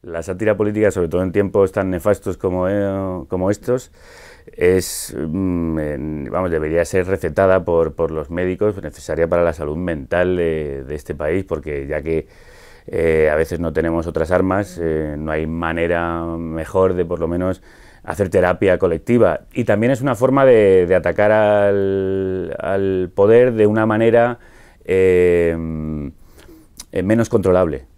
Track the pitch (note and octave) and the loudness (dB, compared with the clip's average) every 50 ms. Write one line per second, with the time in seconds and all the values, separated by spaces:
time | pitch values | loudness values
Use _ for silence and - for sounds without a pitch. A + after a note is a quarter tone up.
0 | - F2 E2 E2 E2 G2 F#2 F#2 G#2 G#2+ G#2 G2 G#2+ G#2 G#2 G#2+ G#2+ G2 F2 F#2+ | -14 -10 -10 -10 -8 -8 -6 -2 0 0 0 2 0 0 2 2 2 2 2 0
1 | F2 D#2+ D#2+ F2+ F#2 F#2 E2+ G2+ G2 F#2+ - G#2 G2 F#2+ - G#2 F#2+ F#2 F#2 F2 | -2 0 0 -2 -2 0 0 0 0 2 2 2 2 2 2 -2 -2 -2 -4 -2
2 | - G#2 G2+ - - G2 F2+ - - F#2+ F2+ F#2 F2+ F#2 G2+ G2+ G2+ G2 F#2+ G2 | 0 0 0 0 -2 -8 -8 -4 -4 -4 -2 -2 -2 -2 -2 -2 -2 -2 -4 -4
3 | F#2+ F#2+ F#2 F2+ - - F#2 F#2 F#2 G2 G#2 - - A#2+ B2 C3 - - _ - | -6 -6 -8 -10 -8 -8 -6 -2 -2 -2 -2 -2 -2 -4 -4 -4 -4 -12 _ -20
4 | - - - - - - - - - - - - D#2 F2+ F#2 F#2 F2+ - - - | -20 -20 -20 -20 -20 -20 -20 -20 -20 -20 -6 0 2 4 4 2 0 -4 -10 -10
5 | - - - B1 D#2 D#2+ D#2 F#2+ F#2+ F#2 F2 E2+ E2+ E2 D#2+ D#2 D2+ D2 D2+ B1+ | -12 -10 -8 -8 -6 -4 -4 -2 -2 -2 -2 -2 -2 -2 -2 -4 -4 -4 -6 -6
6 | C#2 D#2 D#2 D2 C#2 A#1 - F2 F#2 F2+ E2 D#2 D2+ D2+ D#2+ E2+ E2+ - - F#2+ | -8 -8 -8 -8 -8 -6 -4 -4 -2 -2 -2 -2 -2 0 0 0 -2 0 -2 -2
7 | F2+ F2+ G2 F#2 - E2 D2+ - G2 F#2 F#2 F#2 E2+ F2 E2+ E2 E2 D#2 D#2 - | 0 -2 -4 -4 -4 -4 0 2 2 4 2 2 2 0 0 0 0 0 -2 -4
8 | E2+ D#2+ D#2+ D#2 D2 D2 F2 F2 F2+ F#2 F#2 F#2 G#2 G#2+ G2 G2 - D2+ - - | -4 -4 -4 -6 -8 -6 -6 -4 -4 -4 -2 -2 -2 -2 -2 -4 -12 -14 -14 -14
9 | - - D#2 D#2 E2+ D#2+ F2 E2+ F2 E2+ D#2+ D#2+ D#2 D2 D2+ E2+ F2+ F2 E2 D2+ | -8 -6 -2 -2 0 0 2 0 0 0 -2 -4 -6 -6 -6 -6 -4 -6 -6 -6
10 | C2+ - F2 F2 F2+ F2+ F#2 F2 E2+ E2 D#2+ D#2 D2+ D2 C#2 C2+ C2 C2 D2 D2+ | -6 -4 -2 0 0 0 0 0 0 -2 -2 -4 -6 -6 -8 -10 -10 -10 -12 -12
11 | - - D#2+ C2 D2+ D2+ E2+ G2 F#2 - E2+ D#2 C#2 D2+ D2 C#2+ C#2 C#2 D2+ D2+ | -10 -12 -10 -6 -4 -2 -2 -2 -4 -4 -8 -8 -6 -8 -8 -8 -6 -6 -8 -6
12 | C#2+ D#2+ E2 D#2 - - - - - - - - - - - - _ - - - | -4 -4 -4 -4 -4 -8 -20 -20 -20 -20 -20 -20 -20 -20 -20 -20 _ -8 -4 -2
13 | E2 E2 D#2+ D#2+ D#2 D#2 D2+ D#2 E2 - F2 E2 E2+ E2 D2 D#2+ E2 E2 E2 E2+ | 0 2 2 2 2 2 2 0 -2 -2 -4 -6 -6 -4 -2 -2 -2 -2 -2 -2
14 | D#2+ E2+ D#2 D#2+ D#2+ D#2+ F2+ F2+ F#2 F#2 F#2 G2 G#2 G2 - F2 E2+ E2 D#2 D#2 | -4 -4 -4 -4 -2 0 0 0 0 0 -2 -2 -4 -6 -8 -6 -4 -4 -2 -4
15 | D#2 D2+ D2+ D2+ D2+ D#2 D#2 D#2 D#2+ D#2 D#2+ E2 E2 E2 E2 E2 E2+ E2+ E2+ E2+ | -4 -6 -8 -8 -6 -6 -4 -4 -4 -6 -6 -6 -4 -4 -2 -2 -2 -2 -2 -2
16 | E2+ E2+ E2 E2 E2 E2 E2 E2 E2+ E2 D#2 D#2+ D#2+ - - F#2+ F#2+ F#2 F2+ F2+ | -2 -4 -4 -6 -6 -6 -8 -8 -8 -8 -8 -8 -8 -4 0 2 2 2 2 0
17 | F2 E2 F2 E2 E2 D#2+ E2+ F2 F2+ F#2 F2+ - - - - - - - - - | -2 -4 -4 -4 -4 -4 -2 -2 -2 -2 -4 -6 -12 -20 -20 -20 -20 -20 -20 -20
18 | - - - - G2+ F2+ - F#2 F2+ F2 F2+ - G2+ F#2+ F2+ F2 G2 F2 E2 D#2 | -10 -10 -4 -4 -2 0 2 4 4 4 2 2 2 2 2 2 2 0 0 -2
19 | - - A#2+ A#2+ A2 F2 D2+ - - - - B2 A#2 A#2+ G#2+ G2+ A2 B2+ C#3 A2 | 0 0 2 4 4 4 2 -2 -8 -8 -6 -4 0 0 0 2 2 0 0 0
20 | B2+ C#3+ B2 G2+ B2 B2+ C3+ C#3 C3+ C3 B2 A2 G#2+ G2 F#2+ F#2 F2+ E2+ F#2 F2+ | -2 -4 -2 0 0 2 4 4 6 6 8 8 8 6 6 6 6 4 2 2
21 | - F2+ - - G#2 G#2+ G#2+ A2 G#2+ G#2 G#2 G#2 G2+ G2+ G2+ G2+ G2 G2 G2 G2 | 2 0 0 2 4 4 4 4 4 4 4 4 4 2 2 2 0 0 0 0
22 | F#2+ F#2+ F#2+ F#2+ F#2+ F#2 F#2 F#2 F2 E2 - - - D#2+ G2 G2 G2 G2 F#2+ F#2 | -2 -2 -2 -2 -2 -2 -4 -4 -6 -8 -8 -8 -4 -4 -2 0 0 0 0 -2
23 | F#2 F2 - - G2+ G#2 A2+ A#2+ B2 B2+ A#2 A2 G#2+ G#2 G#2+ A2 A2 A2 A2 A2 | -2 -2 2 2 4 6 8 6 6 4 4 4 2 4 4 2 2 2 2 2
24 | A2+ A2+ A2+ A#2 A#2 B2 A#2+ - - - - - - - _ _ - - F#2 F#2 | 4 4 4 4 4 2 0 -6 -14 -20 -20 -20 -20 -20 _ _ -4 0 2 4
25 | F#2+ F#2 F2+ F2+ F2+ F2+ F2 F2 E2+ E2 E2 E2 E2 D#2+ D#2+ D#2 D#2 D#2 D#2 D2+ | 4 4 6 6 4 4 4 4 2 2 0 -2 -6 -6 -6 -6 -6 -6 -6 -6
26 | D2 C#2 - _ - _ _ - - - - - _ _ _ - - _ - - | -8 -10 -14 _ -20 _ _ -20 -20 -20 -20 -20 _ _ _ -20 -20 _ -6 -4
27 | F2+ G2 A2 A2+ A2+ - - G#2+ F2+ F#2+ F2+ F2+ F#2 E2 C#2 B1+ - _ _ | 0 0 0 0 0 0 0 0 2 4 4 4 2 0 -2 -8 -12 _ _